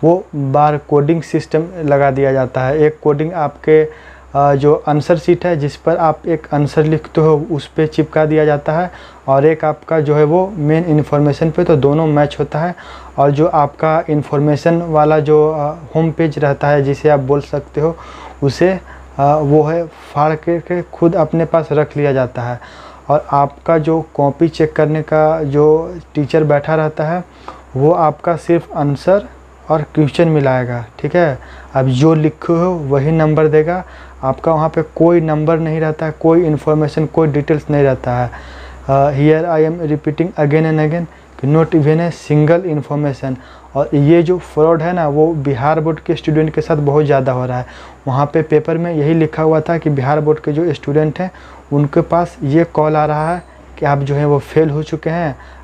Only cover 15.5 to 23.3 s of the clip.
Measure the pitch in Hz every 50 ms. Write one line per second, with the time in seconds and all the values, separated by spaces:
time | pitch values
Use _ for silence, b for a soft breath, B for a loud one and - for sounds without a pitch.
15.5 | 156 151 143 147 160 170 151 - - 160 165 165 147 - 165 156 143 143 151 143
16.5 | 139 - - 143 147 143 139 139 139 139 - 151 147 139 131 131 143 143 139 -
17.5 | - 143 143 - - 151 151 165 160 B B B B B B B B B 139 139
18.5 | 120 - 165 185 190 175 B B B B B - - - 139 143 147 156 147 139
19.5 | 147 156 147 151 165 170 170 160 - - - - - 143 151 156 160 156 - 170
20.5 | 170 170 165 - 180 175 170 - - - 170 170 185 180 156 151 - 165 165 156
21.5 | - 165 151 - 147 151 151 147 - 143 143 143 131 135 127 120 - 123 117 120
22.5 | 123 120 B B B B B B B B B - 143 151 - -